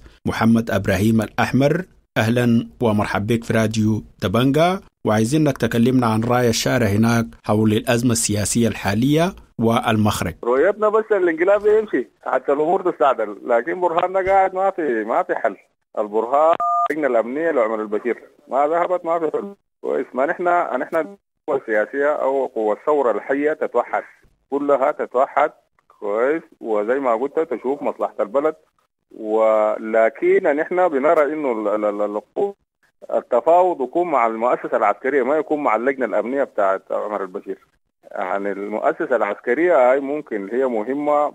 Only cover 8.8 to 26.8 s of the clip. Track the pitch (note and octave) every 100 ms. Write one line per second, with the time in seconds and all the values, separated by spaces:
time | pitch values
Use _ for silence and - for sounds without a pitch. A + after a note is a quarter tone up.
8.8 | G2+ G2+ C3 D3 F3 - - - A2+ A#2
9.8 | - A2 G#2 - F#2 - A#2 C3 E3+ G#3
10.8 | G#3+ G#3+ G#3+ G3+ F3 D#3+ F3+ G3+ G#3 G#3+
11.8 | G#3+ C#3+ A#2+ _ C3 B2+ - C#3+ D#3 F#3
12.8 | F3+ - C#3+ A#2 G#2+ G2+ B2 A#2+ B2 F3+
13.8 | F3+ E3 F3+ F#3+ F#3 G3 F#3+ F#3 G3 F#3+
14.8 | D3+ A2+ G#2+ C#3+ F#3 D#3+ A2+ G2 _ _
15.8 | _ - G#2+ G#2+ A2+ C#3 D#3+ E3+ - -
16.8 | - D3+ C#3+ A#2+ A2 C#3 E3 D3 A2 A2
17.8 | G#2+ G#2 A#2+ A2 - _ - B2 D3 E3+
18.8 | F3 F3+ E3 E3+ D#3 D3 G2+ G2+ _ _
19.8 | B1 D2 C3+ B2 D3 F3 F3 F3 E3 B2+
20.8 | C#3 E3 D#3+ G3+ _ _ - C#3+ - G#2+
21.8 | G#2+ C#3 C#3+ D3+ C3 C#3 B2+ - G#2+ G#2
22.8 | - D3+ B2 G2+ - C#3 D3 D#3 B2+ A#2+
23.8 | - G#2 - _ _ _ - C#3 C#3+ C#3
24.8 | C#3 D3+ A2+ B2 C#3 - D3+ - _ _
25.8 | _ _ G#2 G#2 B2+ D#3+ - _ A#2 G#2